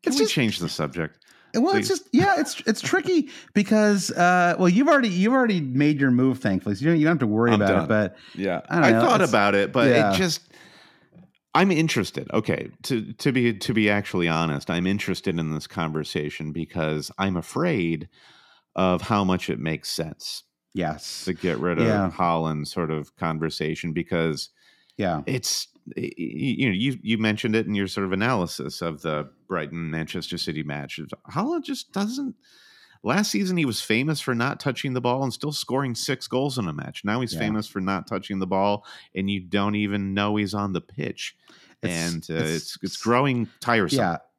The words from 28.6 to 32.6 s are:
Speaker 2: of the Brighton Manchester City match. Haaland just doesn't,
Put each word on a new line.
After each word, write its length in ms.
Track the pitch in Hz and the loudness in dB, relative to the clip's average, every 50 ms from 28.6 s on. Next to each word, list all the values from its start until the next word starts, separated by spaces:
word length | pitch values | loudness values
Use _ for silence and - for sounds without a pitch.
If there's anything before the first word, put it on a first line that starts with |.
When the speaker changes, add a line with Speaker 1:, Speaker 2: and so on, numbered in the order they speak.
| 64 73 - - 87 | -8 -8 -8 -6 -6
Speaker 2:
of 180 | 85 78 73 | -6 -6 -6
the 260 | 80 82 76 76 73 69 _ _ _ _ | -4 -4 -4 -4 -4 -8 _ _ _ _
Brighton 420 | 95 87 78 73 78 85 85 80 | -4 -4 -4 -4 -6 -8 -6 -6
Manchester 480 | 76 80 80 76 - 92 82 - 87 85 | -4 -6 -6 -6 -6 -10 -8 -8 -8 -8
City 240 | - - 80 76 | -6 -6 -6 -6
match. 380 | 73 73 71 73 71 - - - 78 - - - _ - | -6 -6 -8 -8 -8 -10 -12 -14 -12 -14 -14 -16 _ -10
Haaland 320 | - 156 208 285 339 339 277 | -6 -4 -4 -2 -4 -4 -6
just 280 | - 277 240 - _ | -6 -10 -10 -10 _
doesn't, 440 | - 202 202 214 247 269 285 262 - _ _ _ _ _ | -6 -4 -4 -4 -4 -6 -8 -8 -10 _ _ _ _ _